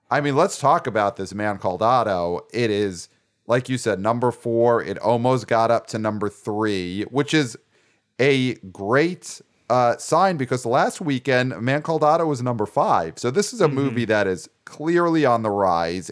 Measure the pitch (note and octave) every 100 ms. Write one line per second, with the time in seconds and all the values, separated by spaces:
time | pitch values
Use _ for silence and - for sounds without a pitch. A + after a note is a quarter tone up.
0 | _ C3+ C#3+ C3+ F#3+ - C#3 E3 C3 G#2+
1 | G2+ - F#2+ G2+ G#2 F#2+ G2 F2+ A2 B2+
2 | G#2+ F#2 F2 F2 - G#2+ A#2 G#2 G#2 F2
3 | - _ _ _ - B2 B2+ B2+ A2+ F#2+
4 | G#2 A#2+ B2 A#2 A#2+ A#2 A#2+ A#2 D#2 G2
5 | G#2+ A#2+ B2 C3 A2 A#2 A2+ A#2 - A2+
6 | G#2+ G#2 G#2 - - G#2 A2 G2 F2+ F#2
7 | G#2 C3 C#3+ D#3+ C3 - _ _ _ _
8 | _ - C3+ C3+ B2+ - F#2+ F2+ G2+ C3
9 | E3 F3+ - - _ _ - B2 A#2+ -
10 | - D#3 F#3+ E3 B2+ B2 A2+ C3 A3 -
11 | D#3+ C3 C3+ B2+ B2+ F#2+ A#2+ C#3+ D3+ D#3+
12 | D3+ E3 E3 C3+ B2 A#2 G#2 - G3 A2
13 | E2 - A#2+ D3+ G3+ A#3 E3 C3+ C#3 A#2
14 | A2 G#2+ F#2+ F#2 - _ - - D#3 F3
15 | F3 D#3+ C#3 A#2 A2 G2+ F#2+ E2+ E2+ F2+
16 | D#2+